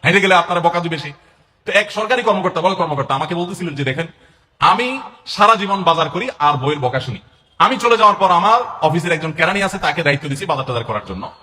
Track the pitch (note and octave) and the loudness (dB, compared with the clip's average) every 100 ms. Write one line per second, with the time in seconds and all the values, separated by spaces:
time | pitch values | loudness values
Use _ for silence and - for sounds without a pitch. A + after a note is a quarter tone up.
0 | D3 F#3+ F#3+ F#3 E3 F3 E3 E3+ E3+ D#3+ | 4 2 6 4 4 0 2 0 -4 -6
1 | D3 C#3+ _ _ _ _ - G3 G#3+ G#3 | -8 -16 _ _ _ _ -2 0 0 -4
2 | G#3+ B3 A3+ F#3+ F#3 E3+ F3+ F#3 E3 C#3+ | -2 0 2 0 0 0 0 0 -2 -2
3 | C3+ C#3 D#3 F3 F3 G3 F3 C#3+ C3+ C3 | -2 -4 -2 -4 -6 -6 -8 -4 -4 -4
4 | E3 _ _ _ _ _ F3+ G3 B3 C4+ | -8 _ _ _ _ _ 2 2 0 -6
5 | - - - - G#3 A3 G3 G3 E3+ E3 | -10 -18 -14 2 4 4 2 0 2 2
6 | D#3 E3+ B3 - D3 C#3+ C3+ D3 B2+ C3 | 0 -4 -6 0 0 2 0 -2 -2 -4
7 | C3 G#2 _ _ _ _ F3+ B3 A#3+ A3+ | -6 -12 _ _ _ _ 0 2 2 6
8 | G#3+ F3 G3 F3 G3 A#3 - - D#3 E3 | 6 4 4 4 4 2 2 -2 0 0
9 | E3+ D#3+ D#3+ D3+ E3 G3+ G3 G3 D#3+ - | 0 -2 -4 -2 0 0 -2 -2 -4 -2
10 | D#3 C#3+ D3 C#3 F3+ C#3+ C3 A#2+ A2+ G#2+ | -2 -2 -4 -8 -4 -4 -2 -6 -4 -8
11 | - F#2+ - - | -8 -12 -12 -16